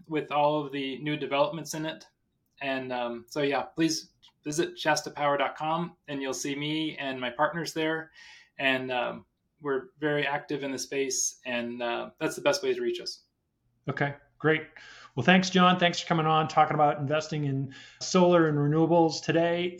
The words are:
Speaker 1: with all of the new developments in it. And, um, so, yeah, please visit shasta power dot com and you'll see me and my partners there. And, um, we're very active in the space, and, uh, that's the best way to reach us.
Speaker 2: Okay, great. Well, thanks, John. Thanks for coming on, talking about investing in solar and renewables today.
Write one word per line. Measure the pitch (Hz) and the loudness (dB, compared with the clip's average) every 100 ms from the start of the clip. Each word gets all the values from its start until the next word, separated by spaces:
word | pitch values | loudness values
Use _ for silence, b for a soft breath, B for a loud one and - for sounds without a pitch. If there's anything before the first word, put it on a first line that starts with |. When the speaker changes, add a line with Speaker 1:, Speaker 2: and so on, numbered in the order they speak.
| - | -6
Speaker 1:
with | 151 147 | -4 -2
all | 151 147 151 | 2 2 2
of | 139 | -2
the | 143 135 131 | -6 -6 -6
new | 151 147 | -4 -4
developments | 131 139 190 165 147 | -2 0 0 -2 -8
in | 160 156 | -8 -8
it. | - - _ _ _ _ - | -10 -16 _ _ _ _ -10
And, | 139 135 131 | -6 -4 -4
um, | 123 120 117 - | -4 -4 -6 -8
so, | 151 | -4
yeah, | 139 131 | 0 0
please | - - 160 156 - _ b _ | -4 -2 -2 -2 -8 _ b _
visit | 151 147 175 - | -6 -2 -4 -2
shasta | 160 147 139 | 0 0 -2
power | - 147 143 | -2 0 0
dot | 131 - | -2 -4
com | 156 165 175 - - | -4 -4 -4 -10 -10
and | 143 | -8
you'll | 135 | -6
see | 131 151 | -6 -6
me | 139 147 156 156 143 | -6 -4 -4 -4 -6
and | 139 131 | -8 -6
my | 123 | -6
partners | - 196 170 156 | 0 -2 -2 -6
there. | 160 156 160 151 B B B B - | -4 -2 -4 -8 B B B B -4
And, | 135 131 131 | 0 0 -2
um, | 123 120 117 - _ _ _ | -4 -4 -6 -14 _ _ _
we're | 143 135 - _ | -4 -4 -4 _
very | 151 147 139 | -2 0 0
active | 143 - 143 | -4 -4 -6
in | 135 | -4
the | 131 | -6
space, | - 139 135 131 - - | -6 -4 -2 -2 -4 -6
and, | 127 120 117 120 | -6 -4 -4 -4
uh, | 120 117 113 - | -4 -4 -6 -6
that's | 156 - | -6 0
the | |
best | 147 135 | 0 2
way | 131 | 0
to | 123 | -2
reach | 120 117 | -2 -4
us. | 117 - _ _ _ _ _ _ - | -8 -14 _ _ _ _ _ _ -8
Speaker 2:
Okay, | 143 143 143 _ _ | -4 -4 -4 _ _
great. | 151 156 156 B B B B | 0 0 -2 B B B B
Well, | - | 0
thanks, | 131 185 185 | 6 6 6
John. | 185 180 180 | 6 6 6
Thanks | 175 170 | 2 0
for | - | -2
coming | 165 | 0
on, | 156 156 165 | 4 2 4
talking | - 151 | 4 4
about | 151 147 147 | 4 2 2
investing | 139 151 151 156 143 | -2 -2 -2 -4 -2
in | 135 135 B B B | -2 -6 B B B
solar | - 190 180 175 160 | 0 4 6 6 6
and | 147 | 4
renewables | 147 156 160 170 165 156 | 2 4 6 6 4 2
today. | - 165 170 175 175 180 | 0 2 2 0 -2 -2